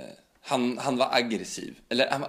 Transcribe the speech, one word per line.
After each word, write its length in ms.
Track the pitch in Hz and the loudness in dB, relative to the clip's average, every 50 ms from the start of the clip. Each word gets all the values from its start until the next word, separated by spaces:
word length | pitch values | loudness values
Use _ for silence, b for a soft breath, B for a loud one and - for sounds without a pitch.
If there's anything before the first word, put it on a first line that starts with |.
| 64 - - - _ _ _ _ | -14 -16 -16 -20 _ _ _ _
han, 380 | - - 139 127 123 123 123 113 | -6 -2 0 2 2 0 0 0
han 180 | 131 139 131 | -2 0 2
var 120 | 120 131 - | 2 2 4
aggressiv. 640 | - 127 120 117 110 92 90 - - - - - - - - - | 4 2 2 2 0 -2 -4 -6 -8 -8 -8 -10 -12 -14 -8 -2
Eller 220 | 120 123 131 - | 2 2 2 2
han, 120 | 135 - 147 | 2 -2 -2